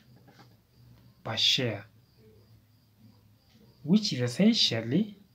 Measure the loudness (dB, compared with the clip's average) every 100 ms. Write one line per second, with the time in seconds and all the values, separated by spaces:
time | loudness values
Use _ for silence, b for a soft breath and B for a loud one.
0 | _ -20 -20 -20 -20 _ _ _ -20 -20
1 | -20 _ -8 -2 0 0 -2 -4 -12 _
2 | _ _ -20 -20 _ -20 _ _ _ _
3 | -20 _ _ _ _ _ -20 _ 0 2
4 | 2 -4 -4 2 2 4 0 -2 -2 -2
5 | -2 -8 -20